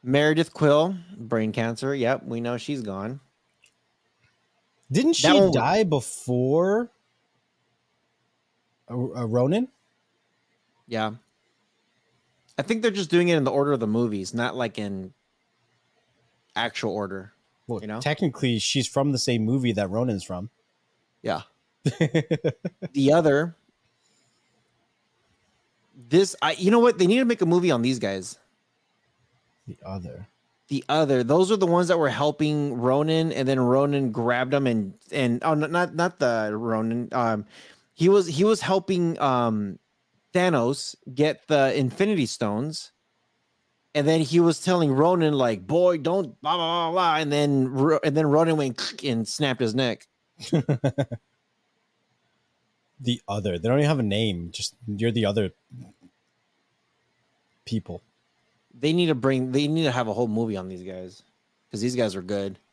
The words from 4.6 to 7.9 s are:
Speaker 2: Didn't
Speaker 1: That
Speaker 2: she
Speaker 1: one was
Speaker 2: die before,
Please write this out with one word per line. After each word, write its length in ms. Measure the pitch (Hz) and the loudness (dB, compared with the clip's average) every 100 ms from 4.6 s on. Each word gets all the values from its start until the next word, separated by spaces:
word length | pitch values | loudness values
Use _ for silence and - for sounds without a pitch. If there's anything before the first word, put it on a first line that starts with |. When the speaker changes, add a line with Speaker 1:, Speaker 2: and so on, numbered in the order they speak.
| _ _ _ | _ _ _
Speaker 2:
Didn't 200 | 143 285 | 0 2
Speaker 1:
That 40 | |
Speaker 2:
she 180 | 330 - | 2 4
Speaker 1:
one 100 | - 190 | 6 6
was 40 | |
Speaker 2:
die 280 | 139 123 202 | 4 2 2
before, 1040 | 202 147 - - - 123 127 156 185 214 240 _ _ _ _ _ _ _ _ _ _ | 2 0 -2 -10 -4 -2 2 2 2 0 -4 _ _ _ _ _ _ _ _ _ _